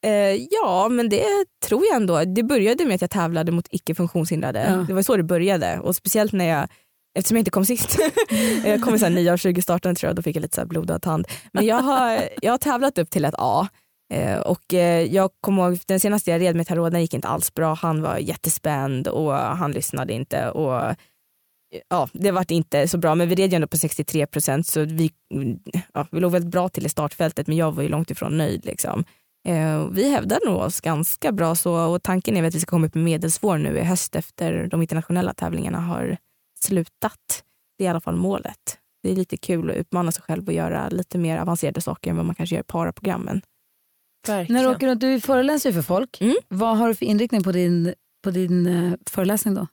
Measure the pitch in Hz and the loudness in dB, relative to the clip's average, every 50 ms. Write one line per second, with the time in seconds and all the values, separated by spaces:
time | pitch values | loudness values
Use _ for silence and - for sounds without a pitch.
0 | - 220 214 208 202 196 196 208 240 294 392 427 440 247 185 180 196 226 247 240 | 2 2 4 4 4 4 2 2 0 -2 0 0 2 2 4 4 2 2 2 2
1 | 240 226 202 202 - 427 403 403 392 - _ _ - - - 240 349 453 370 247 | 2 2 2 2 2 2 2 2 0 -2 _ _ -2 0 0 2 4 4 4 4
2 | 220 180 170 156 160 185 185 214 240 233 294 254 196 208 233 294 349 285 202 185 | 2 2 2 2 2 2 0 0 0 2 2 4 4 4 2 2 2 0 2 0
3 | - 175 - 208 170 165 170 165 160 170 165 170 170 - - - - - 165 - | 0 -2 0 0 0 0 0 0 0 0 0 0 -2 -2 -6 -6 -4 -4 -2 -2
4 | 180 170 - 175 160 170 175 156 - 139 127 - 120 - 185 185 180 160 190 185 | -2 0 0 -2 -2 0 -2 -2 -2 -2 -2 -2 0 2 2 2 0 0 0 0
5 | 196 - 254 202 170 160 180 170 170 190 202 175 - 87 85 - - - 180 - | 2 2 2 2 2 2 2 2 2 2 2 2 0 -2 -2 -2 -2 -4 -4 -4
6 | _ - - 220 214 208 208 190 180 165 165 147 - - - _ _ _ _ _ | _ -2 0 2 2 2 2 0 2 2 2 0 0 -4 -8 _ _ _ _ _
7 | _ _ _ - 190 - 220 226 220 180 - 202 190 190 247 220 - - - - | _ _ _ -4 0 2 2 2 2 2 2 2 2 2 0 -2 -2 -2 0 2
8 | 427 320 - - 480 - 220 214 226 226 220 226 226 - 214 226 233 240 226 214 | 2 2 2 2 0 2 2 0 2 2 0 0 2 2 0 2 2 2 2 4
9 | 214 175 170 180 175 170 175 175 - 185 175 175 180 - 175 175 - 185 175 - | 4 4 4 4 4 4 2 2 2 0 0 0 0 0 0 0 0 0 -2 0
10 | - 156 156 170 165 170 156 160 147 - - - - 170 170 165 160 175 165 170 | -2 -2 -2 -2 -2 -2 -4 -2 -4 -4 -4 -4 -4 -4 -4 -4 -4 -2 -4 -4
11 | - 180 160 160 175 - - - - - _ - 208 220 220 240 262 269 285 262 | -2 -2 -2 -2 -2 -4 -8 -14 -16 -6 _ 0 2 2 2 2 2 2 2 2
12 | 254 240 226 220 - - - - - 208 240 269 - 294 277 240 262 269 269 - | 2 2 2 0 -2 -4 -6 -2 0 0 0 2 0 0 0 2 0 0 2 0
13 | 165 - - 180 151 143 - - - 123 107 139 175 196 _ _ _ _ _ _ | -2 0 0 0 0 0 0 0 0 0 2 0 0 -2 _ _ _ _ _ _
14 | _ _ - - - - 95 - - - 180 - _ _ 180 180 175 170 170 170 | _ _ -4 -2 -2 0 -2 -2 0 -2 -2 -2 _ _ 2 2 4 4 4 2
15 | 165 117 135 190 190 190 _ _ - - 196 190 180 180 180 175 - - 190 190 | 2 2 2 2 2 2 _ _ -2 0 2 2 2 2 0 -2 -2 -2 0 0
16 | - 208 208 214 - - 170 165 180 180 170 170 170 - 180 165 170 165 170 170 | 2 2 0 0 0 0 0 2 2 2 2 0 0 0 0 0 0 0 2 0
17 | 165 160 - 127 - - 123 160 170 - _ - 165 160 156 156 - 170 160 156 | 0 0 -2 -4 -4 -4 -4 -2 -4 -4 _ 0 0 0 0 0 -2 -2 -2 0
18 | 156 - - - 151 - 160 - - 165 151 - _ 156 151 139 135 135 139 127 | -2 -2 -4 -4 -4 -6 -6 -4 -2 -2 -2 -2 _ -2 -2 0 -2 -2 -2 -2
19 | 135 - - 123 156 151 135 139 131 113 131 175 180 143 147 - 139 - - 139 | -4 -4 -2 -2 0 0 0 0 0 -2 -2 -2 -2 -2 -2 -4 -6 -6 -4 -6
20 | 127 123 110 113 131 _ - 143 - 120 - - 156 139 127 123 135 - 185 - | -4 -4 -4 -6 -6 _ -4 -4 -4 -4 -2 -2 -2 -2 0 -2 -2 -2 -4 -6
21 | - _ _ _ _ _ _ _ _ _ _ _ _ _ - 87 - _ 180 180 | -8 _ _ _ _ _ _ _ _ _ _ _ _ _ -18 -18 -8 _ -2 -2
22 | 139 - _ - 175 202 190 185 180 - 165 170 156 _ - 143 139 170 - 175 | -2 -2 _ -2 0 0 2 2 0 0 0 -2 -2 _ 2 2 2 2 0 0
23 | 165 165 156 170 170 170 180 185 190 190 180 170 156 147 - 165 - 156 - - | 2 2 4 4 4 2 2 2 2 2 2 2 0 0 -2 -2 -2 -2 -2 -4
24 | 156 - - 160 143 - - 151 147 - 135 139 170 - - 156 151 151 160 160 | -6 -2 0 0 0 0 -2 -2 -2 0 0 0 -2 -2 -2 -2 -2 -2 0 0
25 | 165 160 - _ _ _ - 139 139 120 120 - _ - - 175 180 _ _ - | 0 0 -2 _ _ _ -6 -4 -4 -4 -4 -6 _ -4 -4 -4 -4 _ _ -6
26 | 147 170 - 160 180 180 170 180 170 170 175 185 180 185 _ - 165 170 - - | -6 -4 -2 0 0 2 2 0 0 0 -2 -2 -2 0 _ -4 -4 -4 -2 -2
27 | 151 147 - - 175 156 - - 147 - 156 165 165 156 156 165 139 147 - 147 | -4 -4 -2 -2 -2 -2 -2 -2 -4 -2 0 2 2 0 0 -2 -2 -2 0 -2
28 | 170 - - - - - 143 160 156 - - - - - - - - - - - | -2 -4 -4 -6 -4 -2 0 0 0 0 0 -2 -4 -8 -6 -6 -4 -4 -2 -2
29 | 170 _ _ _ _ _ _ _ _ - 175 160 156 160 156 156 156 135 - 190 | -4 _ _ _ _ _ _ _ _ -2 0 0 2 0 0 0 -2 -2 0 0
30 | 208 277 285 - - 190 208 - 466 269 190 185 190 185 180 - - 165 160 147 | 2 2 2 2 0 0 -2 0 0 0 0 0 0 -2 -4 -4 -2 -2 -2 0
31 | 165 - - - - - 226 196 170 160 165 165 - 185 170 165 165 165 170 180 | -2 -2 -4 -2 -2 -2 0 0 0 0 0 0 0 0 0 0 0 0 0 -2
32 | _ - 185 185 - - 220 190 165 165 170 160 170 - - 170 160 156 - 160 | _ 0 -2 0 0 0 0 2 2 0 0 -2 -4 0 2 2 2 2 2 0
33 | 165 170 165 151 170 160 160 - - 214 185 156 151 147 147 151 - 170 180 180 | 0 2 0 0 0 -2 -2 0 0 0 2 2 0 0 0 0 0 0 0 0
34 | - - - - 165 - - - 170 165 165 170 - 175 180 165 165 160 - 160 | -2 -4 -4 -6 -6 -6 -8 -4 -4 -2 -2 -2 -2 -2 0 0 0 0 0 -4
35 | 165 - 175 180 180 180 - - - 165 170 165 - - 175 - 170 170 175 - | -2 0 0 0 0 -2 -2 -4 -6 -4 -4 -4 -4 -4 -4 -4 -2 -4 -4 -4
36 | - - - 180 _ _ _ _ _ _ _ - - - 190 185 165 - _ _ | -2 -4 -4 -6 _ _ _ _ _ _ _ -8 -4 -2 0 0 -2 -2 _ _
37 | - 214 - - _ _ - - - _ _ _ _ _ _ _ 196 185 170 165 | -8 -8 -8 -8 _ _ -10 -10 -10 _ _ _ _ _ _ _ -2 -2 -2 -2
38 | - - 170 170 180 190 196 - - - - - _ - - _ _ _ _ _ | -4 -4 -2 0 0 0 -2 -2 -6 -8 -14 -12 _ -12 -12 _ _ _ _ _
39 | _ 185 185 190 180 - - - - - 185 170 165 160 - - 170 _ - 180 | _ -2 0 0 -2 -2 -4 -10 -4 -2 -2 -2 0 -2 -4 -4 -4 _ -2 -2
40 | 175 165 165 - - - 160 175 185 196 165 165 165 165 170 151 - 135 170 175 | -2 0 -2 -4 -4 -6 -6 -6 -4 -4 -2 -2 -2 -2 -4 -4 -4 -4 -4 -4
41 | 180 _ - 180 170 165 160 160 160 175 170 165 - 147 - 160 165 - - - | -6 _ -2 -2 0 0 0 -2 -2 -2 -2 -2 -2 -2 -4 -4 -6 -6 -8 -6
42 | - 180 170 165 165 170 170 - 170 170 165 - - _ - 170 170 170 170 - | -4 -4 -2 -2 -2 -4 -4 -4 -4 -4 -4 -4 -6 _ -4 -4 -4 -4 -6 -6
43 | - 190 180 - - - - 196 - _ _ _ _ _ _ _ _ _ _ _ | -6 -4 -4 -4 -6 -6 -6 -6 -8 _ _ _ _ _ _ _ _ _ _ _
44 | _ _ _ _ _ - 214 196 175 160 233 247 262 262 254 - 269 262 254 220 | _ _ _ _ _ -4 -4 -4 0 0 2 2 4 2 2 2 2 0 0 2
45 | 240 262 262 254 - - 277 254 254 277 302 302 - 277 208 170 151 - 175 190 | 2 2 2 0 2 2 2 4 4 2 2 2 2 2 0 0 0 0 0 0
46 | 262 247 - - 180 220 277 440 - _ 190 185 214 226 226 214 233 233 226 - | 0 -2 -6 -2 0 2 2 2 -2 _ -4 0 0 2 2 4 4 2 2 0
47 | - 240 214 208 233 233 - 220 185 190 185 180 180 175 175 175 170 175 - _ | 0 0 2 2 2 2 0 0 0 2 2 2 2 4 4 2 2 0 -2 _
48 | _ _ _ _ _ 196 185 180 185 175 180 180 175 175 180 170 175 180 175 - | _ _ _ _ _ -4 -2 -2 0 2 2 2 4 4 2 2 2 0 -2 -4
49 | _ - - - 190 185 208 214 - 220 196 190 - 156 | _ -6 -4 -2 0 0 0 0 0 0 -2 -2 -4 -8